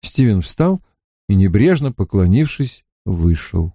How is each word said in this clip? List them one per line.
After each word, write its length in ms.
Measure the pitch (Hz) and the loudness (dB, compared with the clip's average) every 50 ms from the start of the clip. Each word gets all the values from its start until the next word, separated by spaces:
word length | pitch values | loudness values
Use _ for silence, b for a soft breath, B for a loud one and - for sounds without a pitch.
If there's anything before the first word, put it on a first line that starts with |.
Стивен 400 | - - - - 135 120 107 95 | -16 -10 -2 0 2 2 2 0
встал 400 | 85 - - _ 156 180 190 185 _ _ _ _ _ _ _ _ _ _ | -2 -6 -4 _ -2 -2 -2 -4 _ _ _ _ _ _ _ _ _ _
и, 60 | 101 | 2
небрежно 560 | 95 95 98 82 104 127 175 185 151 143 135 | 2 2 2 2 2 2 2 2 0 -2 -6
поклонившись, 920 | 120 - 101 - - 98 92 87 95 127 156 151 - - 143 127 - - _ _ _ _ _ 101 | -6 -6 -8 -2 0 0 2 4 2 2 0 -2 -4 -6 -8 -8 -8 -16 _ _ _ _ _ -8
вышел. 680 | 95 82 82 85 85 78 - - - 90 82 85 - | -4 0 0 0 0 0 -4 -6 -6 -4 -4 -4 -8